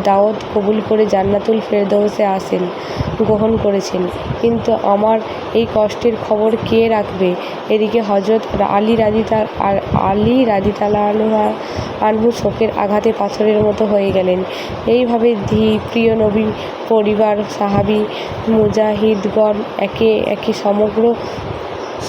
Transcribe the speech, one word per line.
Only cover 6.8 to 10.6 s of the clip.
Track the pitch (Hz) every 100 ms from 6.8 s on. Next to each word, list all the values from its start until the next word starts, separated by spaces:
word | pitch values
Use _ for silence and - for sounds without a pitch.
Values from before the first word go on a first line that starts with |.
| 226
রাখবে?" | 214 208 180 185 180 - - -
এদিকে | 214 214 226
হযরত | 202 202 190 220 - 196
আলী | - 202 220 226
রাদিতা-, | 214 214 208 220 - -
আর | 196 196 -
আলী | - 190 208 220 254 233
রাদিয়াল্লাহু | 196